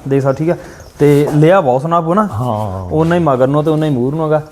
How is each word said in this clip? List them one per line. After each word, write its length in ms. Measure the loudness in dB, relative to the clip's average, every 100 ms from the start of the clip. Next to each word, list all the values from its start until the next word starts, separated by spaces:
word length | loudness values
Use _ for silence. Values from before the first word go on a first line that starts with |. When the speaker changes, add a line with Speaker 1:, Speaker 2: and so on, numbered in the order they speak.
| -4
Speaker 1:
ਦੇਖ 140 | -2
ਸਕਦੇ, 140 | 0 -2
ਠੀਕ 120 | -2
ਆ। 60 | -4 -8 -20 -20 0
ਤੇ 300 | 2 4 2
ਲਿਆ 260 | 2 4 4
ਬਹੁਤ 220 | 2 0
ਸੋਹਣਾ 140 | 0 -2
ਆਪੂ 180 | 0
ਨਾ? 120 | 0 0
Speaker 2:
ਹਾਂ। 640 | -4 -4 -4 -4 -6 -4
Speaker 1:
ਓਨਾ 220 | -2 0
ਹੀ 60 | 2
ਮਗਰ 260 | 2 2 2
ਨੂੰ 180 | 0
ਤੇ 60 | 0
ਓਨਾ 160 | 0 0
ਹੀ 40 |
ਮੂਹਰ 240 | -2 -2
ਨੂੰ 100 | -2
ਹੈਗਾ। 180 | -2 -2 -2